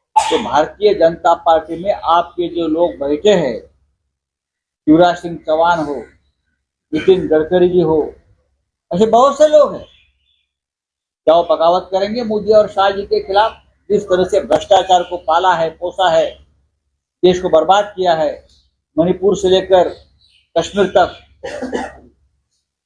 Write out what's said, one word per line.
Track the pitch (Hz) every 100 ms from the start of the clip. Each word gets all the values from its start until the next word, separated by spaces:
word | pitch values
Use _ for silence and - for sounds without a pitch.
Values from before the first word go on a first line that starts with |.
| _ -
तो | - 480
भारतीय | 233 139 156 - 208
जनता | 175 165 170 175
पार्टी | 170 175 160 160 165
में | 190
आपके | - 147 165 170 - 170 170
जो | 165
लोग | 156 170
बैठे | 139 139 147 208
हैं, | 190 143 107 - _ _ _ _ _ _ _ _ _ _ _
शिवराज | - 160 175 170
सिंह | 170 165
चौहान | - 156 170 170
हो, | 147 135 104 _ _ _ _ _ _ _ _
नितिन | 156 170 185 151
गडकरी | 156 156 180 180
जी | 180
हो, | 160 160 139 - _ _ _ _ _ _ -
ऐसे | 175 214
बहुत | 226 269 262
से | 302
लोग | 302 262
हैं। | 156 - _ _ _ _ _ _ _ _ _ _ _ _ _
क्या | -
वो | 170
बगावत | 170 151 165 180 180
करेंगे | 190 202 233
मोदी | 220 214 202
और | 214 202
शाह | 196 196
जी | 196
के | 202 208 208
खिलाफ? | 196 220 - _ _ -
जिस | 202
तरह | - 180
से | 185 196
भ्रष्टाचार | - 156 - 190 185 180
को | 175 175
पाला | - 160 185
है, | 170 165
पोसा | 160 175 - 185
है, | 165 151 - _ _ _ _ _ _ _ _
देश | 180 180
को | 180
बर्बाद | 160 160 202 208 -
किया | 180
है, | 160 151 123 _ _ _ _ _ -
मणिपुर | 170 185 190 185
से | 185
लेकर | 185 - 185 165 - _ _ _ _ _ 165
कश्मीर | 160 190 190
तक, | 196 170 - _ _ - - 254 - - - _ _ _ _ _ _ _ _